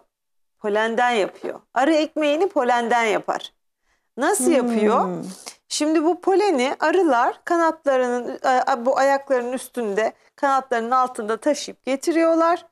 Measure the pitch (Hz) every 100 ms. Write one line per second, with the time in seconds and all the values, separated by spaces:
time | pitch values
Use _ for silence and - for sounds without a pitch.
0 | - _ _ _ _ _ 214 208 226 233
1 | 247 233 180 - - - - 233 285 311
2 | 311 302 294 302 381 294 247 240 233 240
3 | 220 180 - - - _ _ _ _ _
4 | _ - 302 415 254 277 240 226 208 254
5 | 185 175 180 - - - _ - 302 320
6 | 311 339 359 381 415 277 262 - 311 359
7 | 330 233 294 - - 339 330 320 285 262
8 | 247 247 240 - 269 254 - 254 240 -
9 | 269 277 277 254 240 254 - 247 214 196
10 | 226 - _ - 277 269 262 233 233 262
11 | 254 254 214 220 302 285 - - 254 269
12 | 339 320 330 330 330 349 -